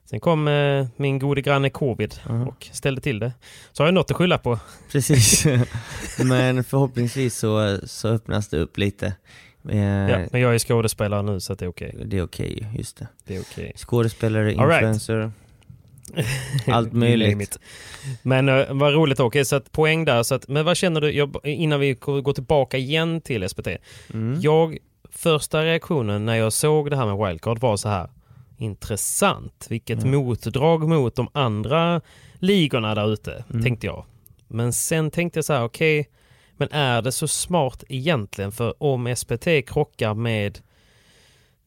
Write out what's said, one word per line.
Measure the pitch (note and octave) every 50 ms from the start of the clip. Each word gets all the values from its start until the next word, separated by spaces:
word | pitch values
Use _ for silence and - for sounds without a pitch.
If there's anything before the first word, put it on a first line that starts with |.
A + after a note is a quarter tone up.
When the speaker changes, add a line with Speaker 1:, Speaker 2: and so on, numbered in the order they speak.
| _ -
Speaker 1:
sen | - G#2+
kom, | - E3+ E3 D3+ D3+ D3
eh, | D3 D3 C#3+ C#3+ C#3 C#3 C3+ B2 -
min | - C#3+ C#3 C3+ C3+
gode | C3 C#3+ C#3+ C#3
granne | C3 C#3+ C#3 C#3 C#3 C3+
covid | - - D3+ B2 A2 - G#2+ G2+ - - - -
Speaker 2:
Mhm. | A2+ A#2 B2 C3+
Speaker 1:
och | - - - -
ställde | - - - C#3+ C3+ B2+
till | - D3+ A#2+ G2+
det. | A2 B2 A#2+ - - - - - - -
Så | - - C#3+
har | D#3+
jag | F#3
något | F#3 C#3+ -
att | - -
skylla | F3 F#3 D#3+ B2+
på. | - B2 A#2+ A2 - - - - - -
Speaker 2:
Precis. | - C#3+ B2 - D3+ B2+ G#2+ G2 - - - D#3 C3 A#2+ B2 - - A#2 -
<laughs> | - - - - - - - B2+
Men | B2+ B2+ B2+ B2+ B2+ B2+ B2+ B2
förhoppningsvis | - - C3+ C#3 C3 B2+ B2 A#2+ A#2 - C3+ C3 A#2+ - -
så, | - A2 G#2+ G#2+ G#2+ G#2 G2+ - -
så | - - - - G#2+
öppnas | A2+ A2 - - G#2 G#2 G2+ -
det | - D2+
upp | E2 - - -
lite. | G2 G2+ - - - F#2+ F#2+ - _ - - - - - _ _ - -
Eh, | - G#2 G2+
Speaker 1:
Ja, | G2+ G2+ G2 G2 G2 B2 G2 E2+ -
men | - B2
jag | B2+ B2 A#2
är | A2+
skådespelare | - - B2 A#2 A2 A2 - - A2 G2+ G#2 G2+
nu | G2+ G#2 G2+ F#2
så | - - G2
att | -
det | F#2+
är | F2+
okej. | E2+ - - - - - -
Speaker 2:
Det | A2 G#2 F#2+
är | E2+
okej, | - - - - G1+ - - A2 G#2+ A2 -
just | - - - -
det. | A2 G#2+ - _ _
Speaker 1:
Det | - F#2+
är | F#2
okej. | - - - - E2 - -
Speaker 2:
Skådespelare, | - - - - A#2+ A#2 A2+ - - - A2+ G#2+ G#2+ G#2+ G#2+
Speaker 1:
All | G2+ - B2+ D3+
right. | E3
Speaker 2:
influencer. | D3 A2+ A2 A2 G#2 - - A2+ A2 A2 A2 G#2 - - _ - _ _ - - - _ - - - - - - E3+ A2+ A#2 C#3 C3+ C3 C3 D3+ C3+ - -
Speaker 1:
<laughs> |
Speaker 2:
Allt | A#2 A#2 A#2 A2+
Speaker 1:
You | A2 A#2+
Speaker 2:
möjligt. | A#2 A#2 A#2+ A2+ A2 G#2
Speaker 1:
name | G#2 G#2 G2+
it. | - - - - - - - - - - - - C3+ B2+ -
Men, | - B2+ C3 C3 C3+ C3+
eh, | C3 C3+ C#3 -
vad | C#3 C3+ C#3+ D3 C#3+
roligt. | D#3 D#3+ C#3+ C3+ -
Okej, | C3+ A#2 - C#3+ C3+
så | - D3
att | C#3 - -
poäng | - - D#3 D#3 D#3+ D#3+ D#3+
där. | D3+ B2+ A#2 A#2
Så | - C#3
att, | B2 - -
men | C3+ D3 D#3
vad | E3 F3 -
känner | - F3+ D#3+ D#3
du, | D3 D3+
jag, | - C#3 C#3+ C#3 C3+ - -
innan | C#3+ D3+ D3 E3+ D#3 D3 C#3+
vi | C#3+ C#3 B2+
går, | - - - C#3 C#3
går | B2+ C#3 -
tillbaka | - C3 - D#3+ C#3+ C3 - - C3
igen | B2+ C3 D3+ D#3+ E3 E3 E3 E3
till | - - C3 G#2+ F#2
S | G2 -
P | - -
T. | - F2+ - - - - - - - -
Speaker 2:
Mm. | A2 A2 A2+ C3 E3
Speaker 1:
Jag, | C3 D3+ D#3 D#3+ E3 D#3+ D3 - - _ _ _ - -
första | - - - E3+ D#3 D3 - - - D#3 D#3
reaktionen | E3 E3 E3 - - F3 C#3+ A2+ G#2 G2+ G#2 G#2+
när | A2+ A2+
jag | A2+ A2 A2 -
såg | - - D3+ D3+ D#3 D3 C#3+
det | D3 C3+
här | B2 G#2 G2
med | G2 G#2+ F#2+
wildcard | E2+ - - A#2 A#2 A#2
var | B2+ A#2+ G#2 G2
så | - A2
här: | G#2 F#2 E2+ - - - _ _ - - - _ - -
"Intressant. | A2+ A2 G2 - - - A2 G2 - - - - G3+ G3 - - - - - _ - -
Vilket | A#2 A2+ - - A#2 A2 A2
Speaker 2:
Ja. | C3
Speaker 1:
motdrag | C3+ C#3 C3+ B2 A2+ - - A#2 G#2+ B2+ C#3 E3 E3 D#3+ D#3 D#3
mot | E3 D#3 B2+ A#2 -
de | - A#2+ A2+
andra | - D3+ C3+ A#2 G#2+ G#2 G#2+ A#2 C#3+ E3 E3 E3+ F3 D#3+ - - - - - - - -
ligorna | - F#3 G#3 G3 D#3+ C3+ - A#2+ A2 G#2+ A2
där | G#2+ G#2 A2 A2
ute", | G#2 - - - - A#2 -
Speaker 2:
Mm. | - A2+ A2+
Speaker 1:
tänkte | B2+ A#2+ A2 - F#2
jag. | - - - - _ _ _ - - _ _ -
Men | - A2+ A#2 A#2+ -
sen | - - - E3 D#3+ D#3 D3+
tänkte | - E3+ F3 E3+ - D#3+
jag | D3
så | - D3+
här: | B2+ A#2
"Okej, | A#2+ - - E3 D#3+ D#3 D3 C#3+ - _ _ _ _ - _ _ _ _ -
men | C#3 -
är | - D3+ C#3+ B2+ A#2+ A#2
det | G#2 C3
så | B2 - D#3+ C#3+
smart | - - - - F3 E3+ C#3+ B2+ - - - -
egentligen? | C3 C3 B2+ E3+ E3 B2 G2+ - - - G2 G2
För | A2+ - A#2+ A2 - - D3+
om | C#3+ C3 B2 B2 A#2+
S | B2 - -
P | - B2 A#2
T | - F3 E3 D3
krockar | B2 - - D3 D3+ - _ - A#2+ G#2+ G#2+
med, | G#2+ A#2 A#2 A2+ G#2+ G2+ G2+ - - - _ _ _ _ _ _ _ _ _ _ _ _ _ _ _ _ _ _ _ _